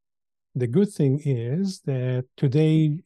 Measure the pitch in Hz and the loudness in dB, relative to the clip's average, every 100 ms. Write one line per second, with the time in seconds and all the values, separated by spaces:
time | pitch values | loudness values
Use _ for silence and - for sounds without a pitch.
0 | _ _ _ _ _ 131 120 143 208 - | _ _ _ _ _ -6 0 2 0 2
1 | 139 143 143 123 120 156 196 190 - 131 | 0 0 -2 -2 -2 -4 -4 -6 -6 -4
2 | 127 127 127 - 147 147 156 160 156 151 | -2 -4 -6 -4 0 2 4 4 2 -2